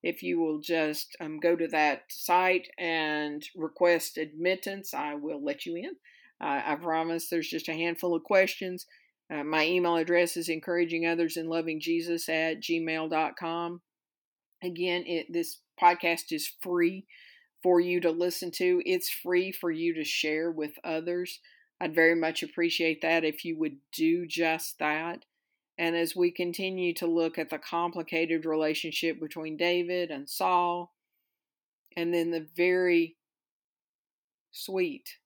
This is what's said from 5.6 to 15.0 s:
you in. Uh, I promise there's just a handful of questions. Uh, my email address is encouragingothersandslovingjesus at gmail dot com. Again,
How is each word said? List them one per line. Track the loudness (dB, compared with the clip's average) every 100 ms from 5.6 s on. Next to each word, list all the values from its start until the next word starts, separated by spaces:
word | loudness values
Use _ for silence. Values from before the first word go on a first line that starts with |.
| -6
you | -8
in. | -8 -12 -20 -20 -20 _
Uh, | -2 -2
I | 0 -2
promise | 0 0 0 -2 -2
there's | -4 -2
just | -6 -6
a |
handful | -2 -2 -2 0 0
of |
questions. | 4 4 4 0 -6 -8 -12 _ _ _ _
Uh, | -8
my | 0 2 4
email | 4 4 2
address | 4 4 4 0
is | -4
encouragingothersandslovingjesus | -4 -2 0 0 0 0 0 0 -2 -2 -2 -2 -4 -2 -2 0 -4 0
at | 0 0 -2
gmail | -2 -2 -2 -4 -2
dot | 0 0 -2
com. | -6 -4 -6 -8 _ _ _ _ _ _ _ _
Again, | -8 -2 0 0